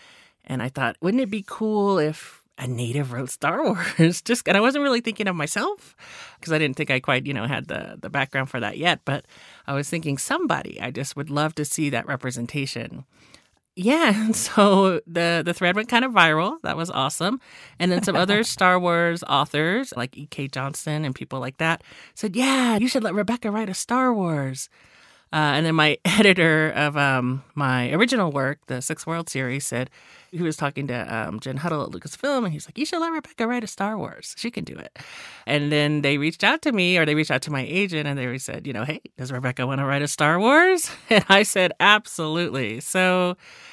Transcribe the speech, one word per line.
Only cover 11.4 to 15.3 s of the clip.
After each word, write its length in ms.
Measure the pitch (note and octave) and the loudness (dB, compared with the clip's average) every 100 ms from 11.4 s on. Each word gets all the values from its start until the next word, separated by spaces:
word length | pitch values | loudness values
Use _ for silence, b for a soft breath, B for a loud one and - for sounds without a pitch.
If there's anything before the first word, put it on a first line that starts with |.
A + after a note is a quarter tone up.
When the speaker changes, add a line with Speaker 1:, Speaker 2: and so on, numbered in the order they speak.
| D#3 D3+ | -2 -2
Speaker 1:
to 100 | D3 | -6
see 240 | - D3 | -2 -2
that 140 | A#2+ - | -2 -4
representation. 1000 | C3+ B2+ B2 A#2+ D3 C3+ - A#2+ - C3+ b b b b b _ - | -6 -6 -6 -6 -6 -6 -8 -10 -14 -18 b b b b b _ -2
Yeah, 380 | F#3+ D#4 D#4 G3+ | 2 4 4 4
<laughs> 100 | A3 | 2
and 100 | A3 | 0
so 640 | - - G3+ F#3+ F#3+ E3+ - | 0 4 6 8 6 2 -2
the, 340 | E3+ E3+ | 0 2